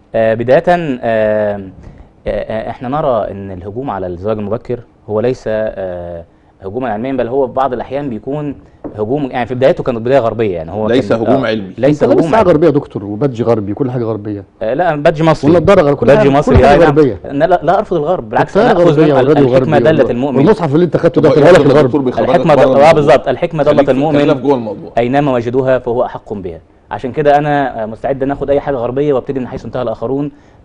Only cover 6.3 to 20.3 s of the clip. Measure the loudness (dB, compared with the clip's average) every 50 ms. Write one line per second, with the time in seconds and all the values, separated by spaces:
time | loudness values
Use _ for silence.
6.3 | _ _ _ _ _ -16 -14 -10 -8 -6 -6 -6 -6 -6 -6 -6 -4 -4 -4 -2
7.3 | -2 -2 -2 -2 -2 -2 -2 -2 -2 -6 -8 -8 -8 -8 -6 -8 -8 -10 -8 -8
8.3 | -8 -8 -8 -8 -10 -12 -16 _ _ _ -18 -12 -8 -6 -4 -2 -2 -4 -4 -4
9.3 | -4 -4 -4 -4 -2 2 2 2 2 0 -2 -4 -4 -4 -2 0 0 2 2 0
10.3 | -2 -2 -2 -2 -4 -6 -8 -8 -6 -4 -2 0 0 0 0 0 -2 -2 0 0
11.3 | 0 0 0 -2 -4 -4 -6 -10 -6 -2 0 0 2 2 0 0 0 0 -2 0
12.3 | 0 2 2 2 2 4 4 2 2 0 -4 -6 -10 -10 -8 -8 -6 -4 -4 -4
13.3 | -2 -2 0 0 0 0 -2 -6 -6 -4 -4 -4 -4 -4 -4 -4 -6 -6 -8 -10
14.3 | -10 -10 -12 _ _ -8 -6 -4 -2 -2 0 -2 0 0 0 0 0 2 2 0
15.3 | 0 2 2 2 2 4 4 4 4 4 4 2 2 2 4 4 4 4 4 4
16.3 | 4 2 2 4 4 6 6 6 6 6 4 4 4 4 2 2 0 -6 -10 -8
17.3 | -4 0 0 2 2 2 2 0 0 0 0 -2 -2 -2 -2 -2 -4 -4 -4 -4
18.3 | -2 -2 -2 0 0 0 2 2 2 4 4 4 4 4 2 2 2 2 4 4
19.3 | 4 4 4 4 4 2 2 2 2 2 2 2 4 2 2 0 0 -4 -4 -2